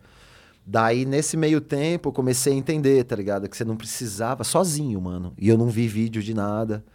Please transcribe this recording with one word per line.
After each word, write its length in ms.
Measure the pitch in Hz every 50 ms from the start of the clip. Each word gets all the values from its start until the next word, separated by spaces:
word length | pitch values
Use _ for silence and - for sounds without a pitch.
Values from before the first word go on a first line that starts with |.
| - _ _ - - - - - - - _ _ _
Daí, 380 | 95 104 110 113 113 120 123 131
nesse 320 | 135 135 147 151 - -
meio 240 | 165 156 151 156 151
tempo, 480 | 151 - 151 139 147 160 175 170 - 147
eu 40 | 135
comecei 400 | - 127 127 127 127 - 147 139
a 20 |
entender, 480 | 139 135 - 160 156 143 135 139 131 120
tá 100 | 123 120
ligado? 320 | 101 98 101 101 98 101
Que 80 | 98 -
você 80 | - 120
não 120 | 113 113
precisava, 680 | 110 113 107 - - 131 113 98 98 113 117 135 127 117
sozinho, 560 | - - 165 190 175 147 147 151 135 107 92 92
mano. 320 | 90 90 90 90 90 -
E 100 | - 95 107
eu 80 | 117 113
não 80 | 117 120
vi 180 | 107 110 120
vídeo 360 | 113 104 107 113 113 110 113 101
de 100 | 107 113
nada. 500 | 107 101 104 104 107 113 110 107 107 107 - _